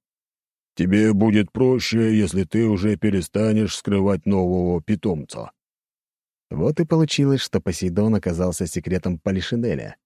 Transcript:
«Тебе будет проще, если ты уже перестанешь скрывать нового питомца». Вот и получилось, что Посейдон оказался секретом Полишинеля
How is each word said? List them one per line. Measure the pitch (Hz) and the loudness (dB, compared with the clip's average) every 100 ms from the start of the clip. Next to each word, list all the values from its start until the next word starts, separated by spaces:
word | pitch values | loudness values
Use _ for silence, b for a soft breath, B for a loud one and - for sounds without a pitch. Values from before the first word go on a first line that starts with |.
| _ _ _ _ _ _ _ - | _ _ _ _ _ _ _ -4
«Тебе | 87 104 110 | 0 2 4
будет | 101 110 107 95 | 4 4 2 0
проще, | 120 127 127 - 113 110 110 | 0 0 0 0 0 2 2
если | 98 95 | 0 -2
ты | 87 110 113 | -2 0 0
уже | 98 107 98 | 0 0 0
перестанешь | 107 98 80 101 110 107 101 - | 0 0 -2 -2 0 0 0 -4
скрывать | - 101 98 92 101 | -2 0 2 0 0
нового | 98 90 90 90 87 | 0 2 0 0 -2
питомца». | 90 104 107 78 67 57 57 - _ _ _ _ _ _ _ _ - | -2 -2 -2 -4 -8 -14 -14 -18 _ _ _ _ _ _ _ _ -10
Вот | - 113 156 | -2 0 0
и | 160 | 2
получилось, | 160 151 - 139 135 | 2 2 2 2 2
что | - 101 | 0 -2
Посейдон | - 87 92 87 110 104 | -2 -4 -2 0 2 2
оказался | 92 85 90 - 87 | 0 -2 -2 -2 -6
секретом | 90 82 90 95 82 | -6 -4 -2 -2 -4
Полишинеля | 98 95 - 117 117 71 52 - | -2 -4 -2 -4 -2 -4 -8 -16